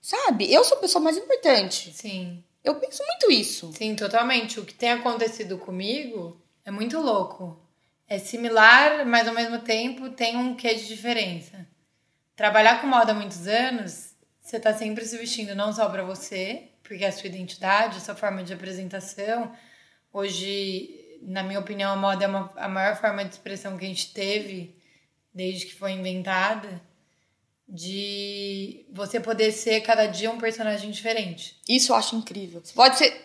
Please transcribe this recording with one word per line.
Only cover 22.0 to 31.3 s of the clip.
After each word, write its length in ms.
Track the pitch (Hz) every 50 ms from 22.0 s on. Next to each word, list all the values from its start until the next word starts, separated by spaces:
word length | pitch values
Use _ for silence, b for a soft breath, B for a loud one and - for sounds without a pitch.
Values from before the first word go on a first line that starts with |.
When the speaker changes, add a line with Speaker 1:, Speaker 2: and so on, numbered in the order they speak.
| 196 196 196 185 202
Speaker 2:
é 40 | 196
uma, 240 | 196 196 185 185 -
a 120 | - - 196
maior 280 | 190 190 190 202 214 214
forma 240 | - 214 208 202 202
de 80 | 190 -
expressão 440 | - _ - 196 190 - 202 190
que 80 | 180 185
a 40 | 190
gente 240 | 185 185 - - -
teve 640 | - 196 196 202 214 208 196 190 185 170 170 _ _ _ _ _ _ _ _ _ _ _ _ _
desde 320 | 175 185 185 190 180 -
que 80 | - -
foi 160 | - 196 196
inventada, 880 | 190 190 185 185 185 185 180 190 190 185 185 202 220 214 208 208 185 175 - _ _ _ _ _ _ _ _ _ _ _ _ _ _ _ _ _
de 1160 | 196 170 160 180 190 196 202 202 202 202 202 202 202 202 202 202 196 196 196 - - - - _ 226
você 280 | 185 202 196 - 233
poder 320 | 220 226 226 202 220 220 214
ser 280 | 220 - 233 220 220 220
cada 240 | - 226 220 214
dia 240 | 208 180 175 208 220
um 80 | 226 240
personagem 520 | 233 226 226 226 226 214 208 208 196 208
diferente. 680 | 208 202 - 226 226 226 208 185